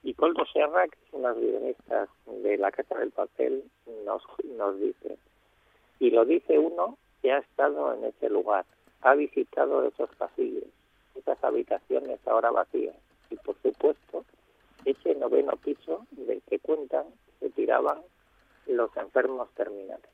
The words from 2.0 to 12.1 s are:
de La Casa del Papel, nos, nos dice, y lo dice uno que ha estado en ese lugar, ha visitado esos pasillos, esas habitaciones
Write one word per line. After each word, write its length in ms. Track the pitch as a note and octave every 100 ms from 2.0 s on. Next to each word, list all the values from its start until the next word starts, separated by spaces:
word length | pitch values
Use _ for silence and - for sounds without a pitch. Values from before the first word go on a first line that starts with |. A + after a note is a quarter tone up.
| G#2 _ -
de 320 | G#2+ G#2 G2+
La 120 | G2
Casa 240 | - - -
del 120 | A2
Papel, 520 | - G2 - B2+ C3+ - _ - -
nos, 180 | G2+ G#2 - - D#4 A#2+
nos 240 | G2+ G2
dice, 360 | G#2 - - - _ _ _ _ _ _ _ _
y 100 | B2
lo 140 | A2+
dice 340 | A#2 E3+ - D3+
uno 400 | D#3+ E3+ F#3+ C4+ _ _
que 100 | C3
ha 60 | C3+
estado 560 | - - C#3+ D3 C#3
en 100 | A#2
ese 240 | A#2 - -
lugar, 360 | G2+ F#2 G2+ - _ _ _
ha 120 | B2+
visitado 680 | C#3+ D3 - - - C#3 C#3 B2+
esos 240 | - B2+ -
pasillos, 480 | - - A#2+ G#2+ - _ _ _ _
esas 280 | C3 - C#3
habitaciones 720 | C3+ A#2+ - G#2 _ C3 C3+